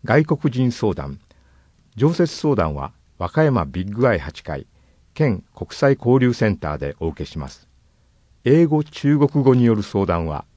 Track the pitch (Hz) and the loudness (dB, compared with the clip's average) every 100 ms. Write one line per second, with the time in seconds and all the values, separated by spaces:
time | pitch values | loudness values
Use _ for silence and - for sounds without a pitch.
0 | - 127 156 147 151 123 127 117 110 82 | 2 2 2 0 -2 0 -2 0 -4 -4
1 | 69 69 _ _ _ _ _ _ _ - | -8 -14 _ _ _ _ _ _ _ -2
2 | 143 170 170 - 156 139 80 73 67 _ | 0 2 -2 0 -2 0 -2 -4 -10 _
3 | _ _ 87 - 156 123 76 90 92 104 | _ _ -4 0 2 2 -2 -6 -8 -2
4 | 127 95 80 - - 71 - _ _ _ | 0 0 -4 -14 -12 -12 -12 _ _ _
5 | _ - 151 92 - - - - 139 135 | _ -4 -2 -2 -8 -16 -14 -2 0 0
6 | 117 127 123 120 110 92 78 73 71 - | 2 2 2 2 -2 -2 -6 -6 -8 -6
7 | 82 76 76 80 67 - _ _ _ _ | -8 -6 -10 -10 -12 -16 _ _ _ _
8 | _ _ _ _ 120 151 165 151 151 - | _ _ _ _ 2 4 4 2 -2 -4
9 | 143 147 143 147 135 127 120 110 98 101 | 0 2 2 4 4 4 4 2 0 -2
10 | 95 85 82 73 - | 0 0 -2 -6 -10